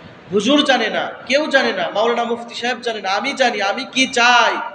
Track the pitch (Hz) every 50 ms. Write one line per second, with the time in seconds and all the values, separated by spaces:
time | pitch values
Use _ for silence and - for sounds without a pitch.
0 | - - - - - - 175 208 190 254 294 294 - 269 254 240 220 208 175 165
1 | 139 - - - - - 254 294 311 254 277 269 240 233 214 185 170 160 170 202
2 | 226 240 233 233 233 233 233 226 - - - - 233 247 254 240 240 233 220 214
3 | 190 190 196 214 233 277 269 254 262 240 214 208 196 202 208 247 262 - - 254
4 | 262 - - 240 233 247 247 240 226 202 180 - - - -